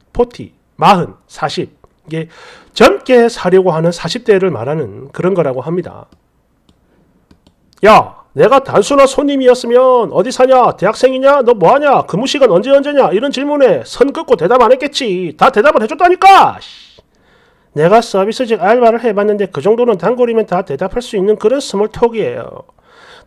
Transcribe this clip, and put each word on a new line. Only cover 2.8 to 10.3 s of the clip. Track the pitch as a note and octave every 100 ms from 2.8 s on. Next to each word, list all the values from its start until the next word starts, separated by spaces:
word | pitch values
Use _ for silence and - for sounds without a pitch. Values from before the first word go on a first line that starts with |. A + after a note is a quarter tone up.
| A#3+ G4+ - B3 A#3
사려고 | - F#3 F#3 F#3
하는 | D#3+ E3+
사십 | E3+ E3+ B3
대를 | A#3+ G3 F#3
말하는 | A#2 B2 D#3 A2+ G#2 C3+
그런 | - F3
거라고 | F#3 C#3+ B2+
합니다. | B2+ F3+ F#2+ G2 - _ _ _ _ _ _ _ _ _ _ _ _ _ _ _ _ - G3
야, | F#3+ A2 - _
내가 | C3+ G3 C4+
단순한 | C4+ F#3+ G#3+ C#4+ C4+
손님이었으면 | - C#4+ C#4 B3+ B3 A#3 B3 C4 B3 F#3+
"어디 | C3+ A3+